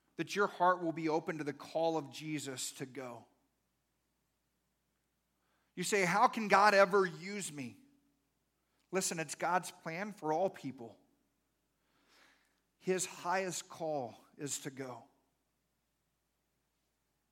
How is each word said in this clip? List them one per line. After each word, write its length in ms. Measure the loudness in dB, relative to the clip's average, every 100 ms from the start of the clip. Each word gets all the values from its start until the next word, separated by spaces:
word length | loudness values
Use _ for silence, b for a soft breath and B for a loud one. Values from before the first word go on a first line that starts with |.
| _ -8
That 180 | -4 0
your 100 | 0
heart 380 | 4 4 4
will 80 | 0
be 180 | -2 0
open 300 | 0 -2 -4
to 40 |
the 100 | -6
call 440 | -8 -6 0 0 0
of 140 | -4
Jesus 600 | -10 -6 -6 -6 -8 -8
to 120 | -8 -12
go. 400 | -10 -12 -14 -18 _ _ _ _ _ _ _ _ _ _ _ _ _ _ _ _ _ _ _ _ _ _ _ _ -6
You 80 |
say, 220 | 0 2 4
"How 220 | 6 4
can 200 | 4 4
God 280 | 8 8 8
ever 300 | 8 6 2
use 460 | -2 -10 -8 -8
me?" 260 | -8 -10 -12 -20 _ _ _ _ _ _ _ _ _ _
Listen, 280 | -2 -2 -2
it's 160 | -4 -2
God's 360 | 2 2 0
plan 420 | -10 -10 -8 -8
for 180 | -4 0
all 180 | 2 0
people. 480 | -2 -10 -10 -14 -18 _ _ _ _ _ _ _ _ b b b b b b b b b _
His 280 | -2 -2 -2
highest 600 | -6 -2 -2 -2 -6 -8
call 560 | -8 -4 -4 -6 -10 -20 -12
is 220 | -8 -8
to 100 | -8
go. 340 | -10 -12 -12 -18 _ _ _ _ _ _ _ _ _ _ _ _ _ _ _ _ _ _ _ _ _ _